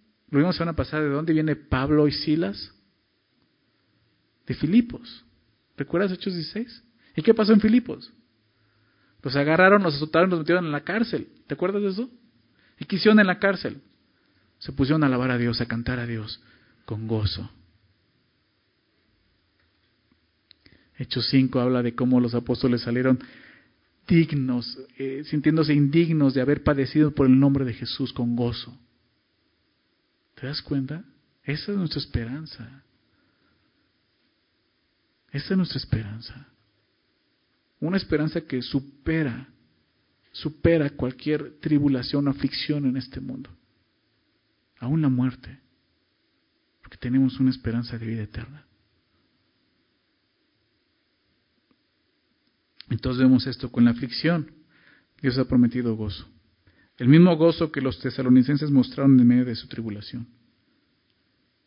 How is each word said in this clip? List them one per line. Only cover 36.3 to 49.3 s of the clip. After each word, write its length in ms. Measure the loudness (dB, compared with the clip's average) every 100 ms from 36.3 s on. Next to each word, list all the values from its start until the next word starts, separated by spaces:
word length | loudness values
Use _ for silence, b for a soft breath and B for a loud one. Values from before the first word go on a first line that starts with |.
| -20 -20 _ _ _ _ _ _ _ _ _ _ _ _ -10
Una 160 | -4 -4
esperanza 440 | -2 -2 -2 -6
que 200 | -6 -8
supera, 840 | -4 -6 -6 -10 -4 -2 -4 -6 -16 _ _ _ _ _ _ _ _
supera 580 | -12 -12 0 2 2 0
cualquier 680 | -4 -8 -6 -4 -4 -6 -8
tribulación 680 | 0 2 2 0 -2 -2 -2
o 20 |
aflicción 540 | -2 -4 -4 -6 -2
en 120 | -2 -4
este 240 | -8 -12
mundo. 300 | -12 -14 -16 -20 _ _ _ _ _ _ _ _ _ _ _ -10
Aún 240 | -4 0
la 60 | 0
muerte. 520 | 0 -2 -4 -16 -20 _ _ _ _ _ _ _ _ _ _ _ _
Porque 160 | -20 -10
tenemos 420 | -2 2 2 2
una 100 | 0
esperanza 480 | 0 -4 -6 -6 -10
de 80 | -8
vida 160 | -8
eterna. 440 | -8 -10 -14 -18 _ _ _ _ _ _ _